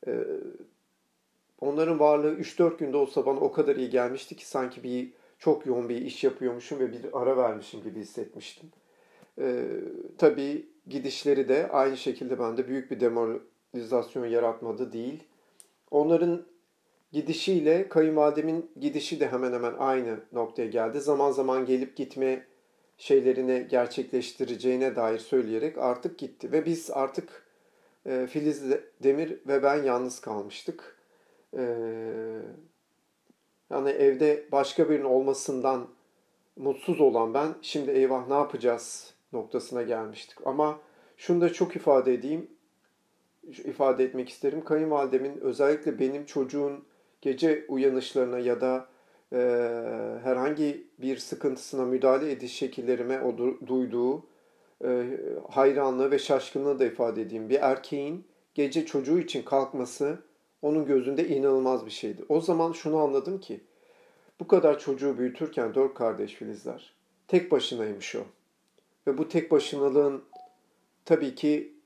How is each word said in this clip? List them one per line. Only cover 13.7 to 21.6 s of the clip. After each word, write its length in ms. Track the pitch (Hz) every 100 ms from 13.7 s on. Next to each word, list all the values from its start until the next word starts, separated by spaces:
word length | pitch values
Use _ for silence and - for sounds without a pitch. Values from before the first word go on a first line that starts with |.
| 123 113 123 117 135 120
yaratmadı 680 | 117 117 113 117 110 123
değil. 320 | 117 120 156 - _ _ _ - _ _
Onların 520 | 147 151 170 175 170 - _ _ _ _ _ _
gidişiyle 760 | 151 147 160 - 190 151 165 190
kayınvalidemin 840 | 165 156 156 151 147 160 160 165 -
gidişi 400 | 143 147 - 160
de 80 | 139
hemen 240 | 127 127
hemen 220 | 123 120 -
aynı 380 | 135 131 120 110 -
noktaya 360 | 120 113 - 113
geldi. 320 | 113 113 143
Zaman 300 | 139 143 143
zaman 360 | 131 131 131